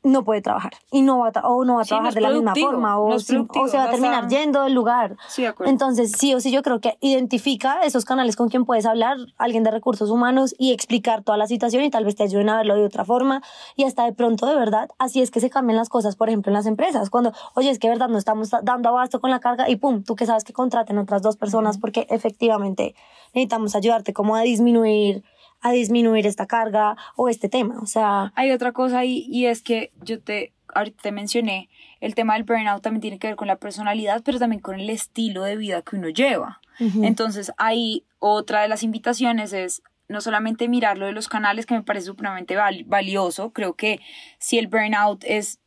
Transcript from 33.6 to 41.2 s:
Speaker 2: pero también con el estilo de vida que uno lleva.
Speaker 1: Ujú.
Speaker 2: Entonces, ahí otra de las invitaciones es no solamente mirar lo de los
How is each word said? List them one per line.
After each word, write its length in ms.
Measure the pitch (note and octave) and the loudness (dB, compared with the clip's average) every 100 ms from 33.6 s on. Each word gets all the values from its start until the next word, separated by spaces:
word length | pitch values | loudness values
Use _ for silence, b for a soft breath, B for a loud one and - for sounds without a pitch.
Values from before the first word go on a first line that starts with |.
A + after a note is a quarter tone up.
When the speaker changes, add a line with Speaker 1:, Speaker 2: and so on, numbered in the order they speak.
| G3+ G3+ G#3 A3 G#3 A3 | -6 -6 -4 -2 -2 -2
Speaker 2:
pero 160 | A#3 B3+ | -2 -2
también 220 | A#3 G#3+ | -2 -2
con 180 | - F#3+ | -6 -8
el 120 | G#3 | -8
estilo 520 | A3 - - A3+ F#3 | -8 -8 -4 -4 -4
de 140 | G3 G#3+ | -6 -6
vida 240 | G#3 F3 | -4 -6
que 140 | - G3 | -6 -8
uno 140 | E3 | -6
lleva. 500 | D#3+ C4+ G3 - - b b | 0 0 0 -6 -14 b b
Speaker 1:
Ujú. 260 | A#3 G3+ | -2 2
Speaker 2:
Entonces, 480 | G#3+ A3+ A3+ G3+ G3 - | 2 0 -2 -4 -10 -2
ahí 480 | A3 A3+ A3+ A3 _ _ | 0 0 -2 -6 _ _
otra 420 | G#3 G#3+ G#3 G#3+ | 0 0 0 0
de 60 | G#3+ | 0
las 140 | G#3+ | -2
invitaciones 720 | A3+ A3 A#3+ A#3 B3 A#3 G#3 | -4 -4 -4 0 0 0 -4
es 280 | G3 F#3 - _ _ _ | -6 -6 -8 _ _ _
no 120 | G#3 | -8
solamente 480 | A3 G#3+ A3 A3+ A#3+ | -4 -2 -2 -4 -2
mirar 300 | B3 A3 G3 | 0 0 0
lo 80 | G3 | -6
de 60 | |
los 140 | G#3+ | -6